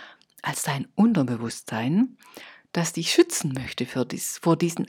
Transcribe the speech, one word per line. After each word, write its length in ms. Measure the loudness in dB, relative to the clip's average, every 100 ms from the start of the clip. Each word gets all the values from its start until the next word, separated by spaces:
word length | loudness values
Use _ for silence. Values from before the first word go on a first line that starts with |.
| -20 _ _ -10
als 200 | -8 -6
dein 260 | -4 -4 -4
Unterbewusstsein, 1200 | 4 4 4 2 -2 -6 -8 -8 -4 0 2 2 -2 -20 -20 -20 -20 _
das 200 | -4 -4
dich 200 | -4 0
schützen 400 | 4 4 2 -4
möchte 340 | -4 -8 -6 -4
für 180 | -2
dies, 340 | -2 -4 -8 -2
vor 180 | 2 2
diesen 300 | 2 -2